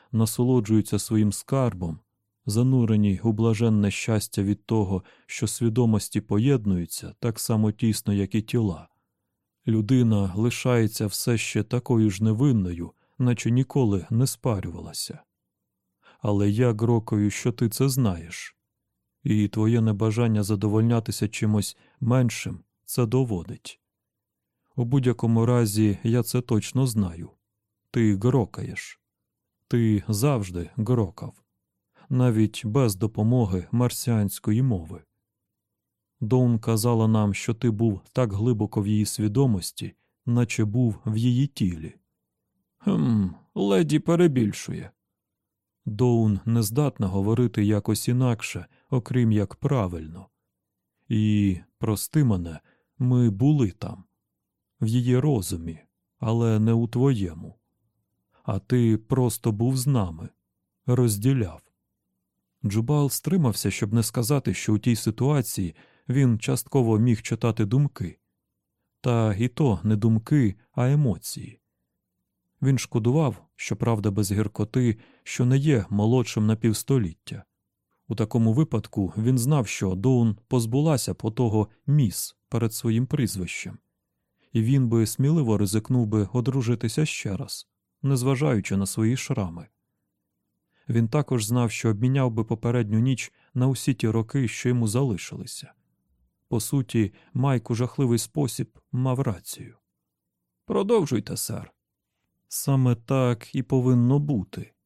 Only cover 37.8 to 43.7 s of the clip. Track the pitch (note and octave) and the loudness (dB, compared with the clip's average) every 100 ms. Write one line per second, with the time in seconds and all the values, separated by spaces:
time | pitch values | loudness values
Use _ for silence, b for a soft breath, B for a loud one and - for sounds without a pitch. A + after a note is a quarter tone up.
37.8 | A#2 F#2+ - - A#2+ G2 A#2+ A2 G#2+ A2+ | 0 -2 -4 -2 -2 0 0 0 -2 -2
38.8 | G2+ G#2+ G#2 - G#2 A2 C#3 G2 - - | 0 0 0 -2 -2 2 0 0 -4 -10
39.8 | - - _ _ - A#2+ A#2 - G#2+ A#2+ | -14 -14 _ _ -2 0 0 -2 -2 0
40.8 | A#2+ F#2+ A2+ A2 B2 B2 C#3+ - G2 E2 | 0 -2 -4 -2 0 2 0 -2 -2 -4
41.8 | D#2 - _ _ _ _ _ _ _ _ | -10 -16 _ _ _ _ _ _ _ _
42.8 | G#3 F3+ C3+ A2 F#2 - _ - G3 | -2 0 2 2 0 -4 _ -4 0